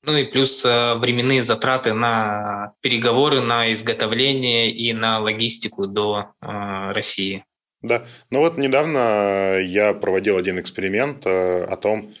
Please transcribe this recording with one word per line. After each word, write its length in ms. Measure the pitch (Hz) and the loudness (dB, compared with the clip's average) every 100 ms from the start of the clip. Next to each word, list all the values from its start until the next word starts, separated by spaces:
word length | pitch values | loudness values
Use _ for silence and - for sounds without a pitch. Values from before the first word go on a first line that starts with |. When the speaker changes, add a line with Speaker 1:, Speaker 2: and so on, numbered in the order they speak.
Speaker 1:
Ну 140 | 147 147 | -2 0
и 80 | 131 | 0
плюс, 400 | 131 131 - 123 | 2 2 4 4
э, 300 | 120 120 113 | 4 2 0
временные 440 | 123 120 127 135 | 0 0 2 2
затраты 500 | 117 113 135 131 117 | 2 0 0 0 0
на 800 | 110 117 113 107 104 104 101 104 _ | 0 0 0 0 -2 -4 -6 -8 _
переговоры, 600 | 127 117 117 123 147 135 | -2 0 2 4 4 2
на 320 | 120 117 113 | 0 0 0
изготовление 1000 | 107 117 110 110 117 135 135 127 117 113 | -2 -2 -2 -2 0 0 0 0 2 2
и 220 | 117 117 | 0 -4
на 260 | 113 113 110 | -2 0 0
логистику 680 | 107 107 117 - 107 - 98 | 0 -2 -2 -2 -4 -4 -4
до, 460 | 104 104 104 101 - | 0 0 -2 -6 -12
э, 500 | 110 104 101 95 98 | -10 -8 -6 -6 -4
России. 520 | 101 - - 98 95 - _ _ _ | -2 -2 -2 -4 -6 -12 _ _ _
Speaker 2:
Да. 240 | 113 120 - - - | -2 -2 -4 -20 -4
Ну 80 | 131 | 0
вот 160 | 165 165 | 2 2
недавно 1000 | 139 135 160 143 117 104 101 98 98 95 | 0 2 2 0 2 2 2 2 0 0
я 320 | 92 98 104 | 0 2 2
проводил 440 | 101 98 92 104 95 | 2 0 0 2 0
один 220 | 92 90 | 0 -4
эксперимент, 640 | - - 95 104 143 127 95 | -6 -4 -4 -2 -2 -4 -2
э, 380 | 92 92 90 - | 0 0 0 -2
о 120 | 95 | -2
том, 360 | 104 107 104 - | -2 -2 -6 -18